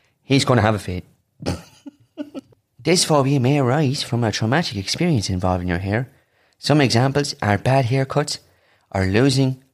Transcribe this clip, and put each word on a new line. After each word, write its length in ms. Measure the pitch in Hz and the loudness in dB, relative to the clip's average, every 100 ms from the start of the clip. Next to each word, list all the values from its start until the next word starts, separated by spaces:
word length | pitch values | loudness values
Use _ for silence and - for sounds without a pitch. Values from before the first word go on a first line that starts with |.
| _ _ | _ _
He's 220 | - 135 - | 0 0 2
gonna 160 | 123 | 2
have 140 | 107 104 | 2 0
a 40 | |
fit. 240 | - 90 - _ _ _ - | -4 -10 -12 _ _ _ -8
<laughs> 100 | 90 - _ 285 - _ - 294 - - _ _ - | -8 -10 _ -20 -20 _ -16 -16 -16 -20 _ _ -6
This 220 | 135 180 | -2 0
phobia 360 | - 151 135 143 | 2 2 2 2
may 200 | 123 147 | 2 2
arise 440 | 120 147 135 - | 2 2 0 -2
from 200 | - 120 | -4 -2
a 80 | 113 | -2
traumatic 460 | - 113 151 175 104 | 0 0 0 -2 -6
experience 520 | - - 175 127 - | -6 -2 0 0 0
involving 380 | 92 92 92 90 | -2 0 0 -2
your 120 | 87 | -4
hair. 300 | 98 110 135 _ _ _ _ _ | -2 -4 -4 _ _ _ _ _
Some 220 | - 151 | 0 2
examples 540 | 123 113 135 143 143 - | 2 2 2 0 -4 -4
are 160 | 104 101 | -2 0
bad 280 | 123 135 117 | 2 0 2
haircuts 540 | 135 131 143 147 - _ _ _ _ _ 95 | 0 -2 -2 -4 -6 _ _ _ _ _ -2
or 100 | 95 | 2
losing 560 | 104 139 131 131 131 _ | 4 4 2 0 -2 _